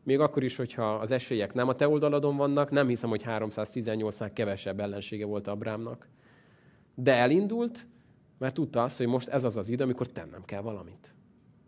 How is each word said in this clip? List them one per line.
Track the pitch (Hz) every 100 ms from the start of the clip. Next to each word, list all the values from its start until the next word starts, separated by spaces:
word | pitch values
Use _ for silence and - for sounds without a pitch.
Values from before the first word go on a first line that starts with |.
Még | 127 135
akkor | 151 143
is, | 127 -
hogyha | 120 - 110
az | 107 110
esélyek | 127 - 117 98
nem | 123 127
a |
te | 127 147
oldaladon | 151 147 143 143 143
vannak, | 143 143 143
nem | 143 131
hiszem, | 117 117
hogy | 107
háromszáztizennyolcnál | 117 110 107 107 107 127 113 110 107 104 104
kevesebb | 110 104 95 98 95
ellensége | 101 101 98 107 104
volt | 104 101
Ábrámnak. | 104 110 110 117 123 - _ _ - _ _ - _ _
De | - 127
elindult, | 123 123 170 202 233 240 - - _ _ _ _ _
mert | 131
tudta | 151 147 120
azt, | 123 -
hogy | 120
most | 127 123
ez | 135
az | 123 107
az | 98
idő, | 123
amikor | 131 123 123
tennem | - 78 87
kell | - 101
valamit. | 110 104 85 90 - - _ _ _ _